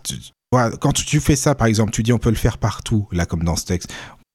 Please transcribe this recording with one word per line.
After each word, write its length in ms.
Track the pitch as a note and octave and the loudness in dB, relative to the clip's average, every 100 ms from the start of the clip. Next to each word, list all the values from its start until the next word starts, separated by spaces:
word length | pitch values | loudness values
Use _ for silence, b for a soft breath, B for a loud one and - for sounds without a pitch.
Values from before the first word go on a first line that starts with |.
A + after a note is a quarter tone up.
tu, 120 | - C2 - _ - | -10 -10 -14 _ 0
voilà, 240 | B2+ A2+ - | 2 2 0
quand 140 | C#3+ | 0
tu, 120 | B2+ - | 0 0
tu 140 | D3 | 0
fais 160 | - C#3+ | 2 2
ça, 200 | D3+ C3+ | 2 2
par 120 | A#2 | 2
exemple, 240 | G#2+ G#2 | 2 0
tu 120 | - | 0
dis, 100 | A2+ | 0
on 60 | A#2 | 2
peut 100 | A#2+ | 2
le 60 | G#2+ | 2
faire 220 | B2 - | 0 0
partout, 500 | A2 - - G#2+ G2+ | -4 -4 -2 -2 0
là, 140 | F2 E2+ | -2 -2
comme 180 | E2 | 0
dans 120 | E2 D#2 | 0 -2
ce 100 | - | -2
texte. 280 | F2+ - B B B _ | -4 -4 B B B _